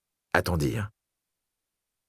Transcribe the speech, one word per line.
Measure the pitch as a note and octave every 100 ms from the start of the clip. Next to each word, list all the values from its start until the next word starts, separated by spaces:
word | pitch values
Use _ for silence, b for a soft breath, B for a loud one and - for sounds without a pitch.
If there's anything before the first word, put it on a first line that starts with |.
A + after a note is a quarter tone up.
| _ _ _
attendirent. | - F2+ F2 C#2+ A2 G#2+ - _ _ _ _ _ _ _ _ _ _